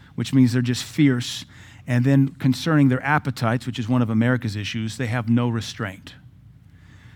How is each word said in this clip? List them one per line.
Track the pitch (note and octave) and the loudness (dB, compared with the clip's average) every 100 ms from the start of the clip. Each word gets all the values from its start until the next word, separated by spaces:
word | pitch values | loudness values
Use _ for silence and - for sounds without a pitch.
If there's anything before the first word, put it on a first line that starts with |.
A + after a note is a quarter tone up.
| - - | -14 -8
which | A#2 | 0
means | C3+ B2+ | 4 4
they're | B2 | 4
just | B2 A#2+ | -2 -4
fierce. | - - D3 B2 A#2+ - - - - - - | -4 2 2 2 -4 -10 -14 -20 -20 -18 -2
And | B2 | 0
then | B2+ C#3 C3+ | 4 4 2
concerning | - C3 B2+ E3+ D#3 C#3 | 0 -2 -2 0 4 4
their | B2+ | 2
appetites, | C3+ D3 C#3 B2 A#2+ B2 - | 0 0 -2 -2 -2 -2 -4
which | A#2 | -6
is | A2 | -2
one | B2+ | 0
of | A2+ | 2
America's | A2 A#2 B2+ A#2 | 2 2 0 -2
issues, | G2+ G2+ A#2 A2 A2 | -6 -6 -6 -6 -6
they | B2 | -6
have | B2 A2 | -4 0
no | A#2+ A#2+ | 0 0
restraint. | A#2 - - G#2+ F#2 - - - - - - - - - - - | -2 -6 -8 -10 -10 -18 -20 -20 -20 -20 -20 -20 -20 -20 -20 -20